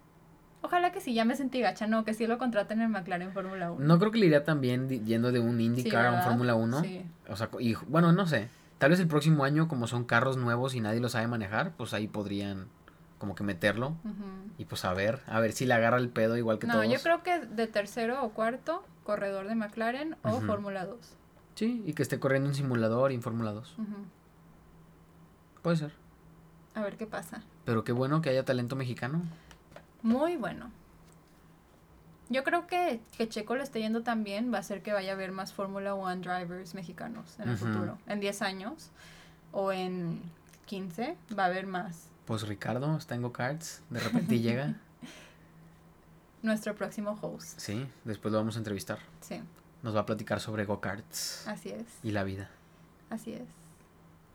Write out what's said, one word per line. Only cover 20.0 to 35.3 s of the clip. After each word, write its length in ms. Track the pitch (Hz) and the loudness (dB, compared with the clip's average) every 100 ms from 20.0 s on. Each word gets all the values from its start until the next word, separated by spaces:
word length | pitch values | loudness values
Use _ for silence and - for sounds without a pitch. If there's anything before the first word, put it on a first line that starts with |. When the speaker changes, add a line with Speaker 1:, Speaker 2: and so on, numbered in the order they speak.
| 311 311 | -6 -4
Speaker 1:
o 80 | 214 220 | -2 0
Speaker 2:
Ujú. 80 | 208 | 0
Speaker 1:
Fórmula 400 | 208 202 190 175 | -2 -2 -6 -8
dos. 300 | - - - - - - - | -10 -16 -20 -20 -20 -16 -2
Speaker 2:
Sí, 260 | 220 240 190 | -2 0 -4
y 80 | |
que 100 | 151 | -2
esté 160 | 135 123 | -2 0
corriendo 300 | 139 135 139 | 2 2 2
en 60 | 139 | 0
simulador 580 | 135 120 110 117 135 | 0 2 2 4 2
y 20 | 123 | 0
en 60 | |
Fórmula 320 | 120 113 113 | -4 -2 -2
dos. 220 | 104 123 - | -4 -10 -10
Speaker 1:
Ujú. 180 | 208 202 190 - - 165 165 - - - - - - - - - - - | -8 -8 -12 -18 -20 -20 -20 -20 -20 -20 -20 -20 -20 -20 -20 -20 -20 -4
Speaker 2:
Puede 160 | 170 165 | 0 2
ser. 160 | 147 - - - - - - - - 220 | 0 -10 -20 -20 -20 -20 -20 -20 -14 -6
Speaker 1:
A 60 | |
ver 160 | 202 202 | -6 -6
qué 80 | 214 | -8
pasa. 340 | - 165 - - - | -8 -10 -14 -18 -10
Speaker 2:
Pero 220 | - 113 107 | -2 0 0
qué 80 | |
bueno 280 | 123 131 156 | 0 2 2
que 80 | 156 | 2
haya 140 | 131 | 2
talento 320 | 131 127 120 131 | 2 0 0 -4
mexicano. 460 | 123 113 120 160 170 - - - - - - - | -4 -4 -2 -2 -4 -10 -20 -20 -20 -20 -20 -4
Speaker 1:
Muy 340 | 226 247 320 339 | 0 2 2 0
bueno. 340 | 185 156 - - - - - - - - - - - - - - - - - | -4 -8 -14 -18 -20 -20 -20 -20 -20 -20 -20 -20 -20 -20 -20 -20 -20 -18 -4
Yo 160 | 262 | -2
creo 240 | 269 339 339 | 2 0 2
que, 320 | 359 349 233 - - | 0 0 -2 -6 -4
que 120 | 226 | -4
Checo 260 | 220 214 254 | -4 -4 -4
le 80 | |
esté 160 | 269 226 | -4 -4
yendo 240 | 220 226 | -2 -2
tan 220 | 233 226 208 | 0 -2 -2
bien, 260 | 202 247 | -2 -2
va 60 | 196 | -2
a 20 | |
hacer 220 | 170 196 | -4 -8
que 100 | 190 | -2
vaya 200 | 208 190 | -2 -2
a 40 | 196 | -4
haber 160 | 185 | -6